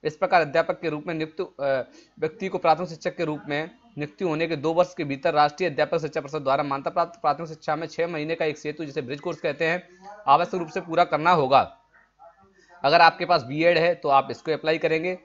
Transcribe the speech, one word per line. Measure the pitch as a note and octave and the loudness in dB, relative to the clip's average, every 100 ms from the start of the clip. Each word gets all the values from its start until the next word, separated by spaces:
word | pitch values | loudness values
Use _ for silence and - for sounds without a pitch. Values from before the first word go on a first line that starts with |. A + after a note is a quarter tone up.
इस | D3+ D3+ | -6 -4
प्रकार | F#3 F3+ | 2 2
अध्यापक | D3+ D#3 D#3 F3+ | 2 0 0 -2
के | E3+ | -4
रूप | D3+ D3+ | -6 -6
में | |
नियुक्त, | D#3+ D#3 D#3 | -6 -6 -6
अ, | F3+ - C#3 C3+ A#2 - _ - | -10 -6 -2 -2 -4 -14 _ -8
व्यक्ति | D#3 D#3 F#3 | -8 -6 -8
को | F#3 | -2
प्राथमिक | E3+ D#3 F3 | 2 2 0
शिक्षक | D#3+ F3+ - | -6 -10 -4
के | |
रूप | E3 D3+ D3 | -4 -4 -6
में | D3 E3 - _ - | -6 -6 -12 _ -10
नियुक्ति | D3 - | -10 -4
होने | F#3+ D3+ E3 | -4 -2 -2
के | D#3+ | -2
दो | D3 | -2
वर्ष | E3 F3 | 0 0
के | - | 0
भीतर | C#3+ C#3 E3+ | -8 -2 -2
राष्ट्रीय | D3+ D3 D3 F3+ | 2 2 2 -4
अध्यापक | C#3 D3 E3+ | 0 -2 -2
शिक्षा | D3 D#3+ | -4 -6
परिषद | C#3 D3+ | -6 -6
द्वारा | C3+ C#3+ | 0 0
मान्यता | C#3+ C#3 E3 | 0 -4 -4
प्राप्त | E3 E3 - | -2 -4 -2
प्राथमिक | D#3 D3 E3 | -2 -2 -6
शिक्षा | D#3 - D3+ | -10 -6 -6
में | D#3+ | -6
छह | - E3+ | -4 -4
महीने | E3 D3+ | -4 -6
का | E3 | -2
एक | D#3+ C#3+ | -2 -4
सेतु, | D3+ D3+ | -8 -8
जिसे | D#3 C#3 | -8 -8
ब्रिज | B2 C#3+ | -8 -8
कोर्स | F3 E3 | -8 -6
कहते | D#3+ D3 | -6 -2
हैं, | D#3+ F3 - - - - - | -2 -2 -6 -10 -10 -6 2
आवश्यक | C#3+ F3 | 4 4
रूप | F#3+ E3 | -2 -4
से | F#3+ | -6
पूरा | F3+ E3 | -2 2
करना | F3 D3+ D#3+ | 2 2 4
होगा। | F3+ C3+ C3+ G2+ - _ _ _ _ - _ _ _ _ - | 4 6 4 4 -4 _ _ _ _ -20 _ _ _ _ -2
अगर | C3+ E3 | 2 8
आपके | E3 E3 | 6 6
पास | E3+ F3 | 0 0
बीएड | B2 D3 E3 E3+ | 0 0 4 4
है | E3+ | 2
तो | E3+ D3+ | 0 2
आप | C#3 C3+ | 2 2
इसको | A#2 - | -6 -4
अप्लाई | D3 D#3+ D#3+ | -2 0 0
करेंगे। | D#3+ D#3+ E3+ F3+ | 0 0 -2 -6